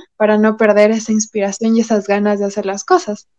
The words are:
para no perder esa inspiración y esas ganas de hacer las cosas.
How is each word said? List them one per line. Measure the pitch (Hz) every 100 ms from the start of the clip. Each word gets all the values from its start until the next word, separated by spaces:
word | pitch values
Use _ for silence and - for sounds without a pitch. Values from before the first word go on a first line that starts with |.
| - -
para | 214 214
no | 214 214
perder | 214 208 208
esa | 220 220
inspiración | 214 208 214 196 190 226 226
y |
esas | 220 214 196
ganas | 202 208 202
de | 202
hacer | 208 196
las | 202 -
cosas. | 359 214 214 _